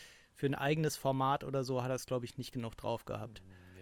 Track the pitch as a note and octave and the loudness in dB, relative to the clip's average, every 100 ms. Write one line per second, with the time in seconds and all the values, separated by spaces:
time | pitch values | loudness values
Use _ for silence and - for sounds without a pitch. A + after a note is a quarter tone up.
0 | - - - - C#3 C#3+ C#3 D#3 D#3 - | -18 -20 -20 -2 0 2 2 4 2 2
1 | C3+ C3+ C3+ C#3+ - C3+ B2+ B2+ B2 B2+ | 2 4 4 4 2 0 2 0 0 -2
2 | - B2+ A#2+ - A#2+ B2+ A2+ - G#2+ A#2 | 0 -2 -2 -6 -6 -4 -6 -4 -4 -4
3 | - G#2+ G#2+ G#2 F#2 F#2 F2+ F#2 | -4 -6 -6 -12 -18 -20 -20 -16